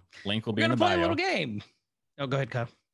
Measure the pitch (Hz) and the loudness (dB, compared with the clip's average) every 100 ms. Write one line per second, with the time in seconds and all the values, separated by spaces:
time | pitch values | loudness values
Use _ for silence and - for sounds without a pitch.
0 | _ - 98 - - 214 - 226 349 349 | _ -10 -4 -2 -2 2 2 4 4 4
1 | 339 311 370 254 139 104 - _ _ _ | 2 0 0 -2 -4 -6 -10 _ _ _
2 | _ - 135 139 127 123 117 - _ | _ -8 -2 -2 -2 -4 -6 -10 _